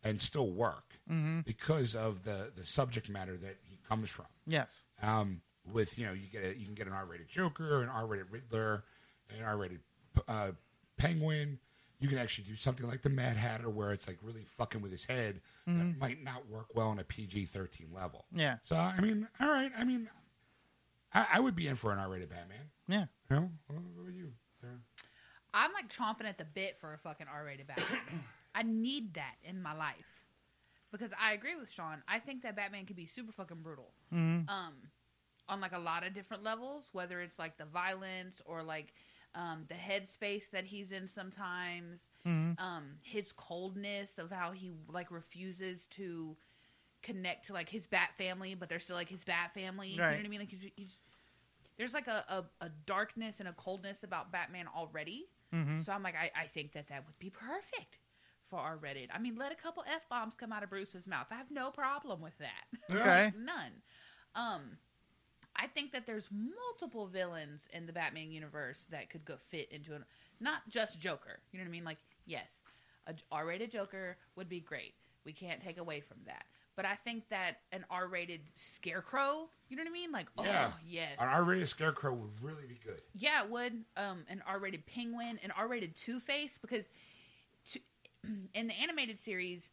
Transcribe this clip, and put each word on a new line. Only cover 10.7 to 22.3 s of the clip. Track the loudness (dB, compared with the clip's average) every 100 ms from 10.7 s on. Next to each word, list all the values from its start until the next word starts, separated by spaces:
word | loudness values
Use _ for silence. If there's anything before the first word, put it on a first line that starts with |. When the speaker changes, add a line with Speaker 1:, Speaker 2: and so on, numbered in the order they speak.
| _ _ 2
Speaker 1:
Penguin. | 4 6 4 2 0 -4 _ _ -20 _
You | 2
can | 4
actually | 2 0 -4
do | 0
something | 2 2 0
like | 2
the | 4
Mad | 6 4 4
Hatter | 4 2 0
where | 2 2
it's, | 2 0
like, | -8
really | -8 -10 -12 -2
fucking | 0 0
with | -2
his | -4
head | 0 2 2 0 -10 -10 2
Speaker 2:
Mm-hmm. | 4
Speaker 1:
that | 4 4
might | 0 0
not | -4 -8 -6
work | -8 -2
well | 4 4
on | 4
a |
P | -2 -4 -2
G | 0
thirteen | 0 0 -4 -6 -10
level. | -4 -4 -6 -6
Speaker 2:
Yeah. | 2 4 4
Speaker 1:
So, | 2 4
I | 6 6
mean, | 6 6 0 2
all | 6
right. | 6 4 2
I |
mean, | 4 4 0 -8 -20 _ _ _ _ _ _ _ _
I, | 6 8
I | 8
would | 8
be | 6 2
in | 2
for | 4
an | 4
R-rated | 2 -2 -4